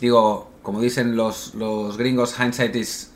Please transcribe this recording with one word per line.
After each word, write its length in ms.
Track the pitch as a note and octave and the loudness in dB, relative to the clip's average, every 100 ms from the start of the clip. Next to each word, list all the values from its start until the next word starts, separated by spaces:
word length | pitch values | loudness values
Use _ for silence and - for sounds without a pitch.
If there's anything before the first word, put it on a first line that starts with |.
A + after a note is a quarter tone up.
Digo, 480 | A#2+ A#2 G#2+ G2 - - | 4 6 6 2 -6 -14
como 180 | - G#2 | -8 -2
dicen 340 | A#2+ B2+ A#2+ A2+ | 0 0 0 0
los, 380 | A2 G#2+ - | 0 -2 -10
los 440 | G#2+ A2 G#2+ G#2 G#2 | -6 -4 -4 -4 -2
gringos, 360 | B2 B2+ A#2+ - | 0 2 0 0
hindsight 360 | B2 A#2+ A#2+ A#2+ | -2 0 -2 -2
is, 360 | G#2 - - | -6 -10 -14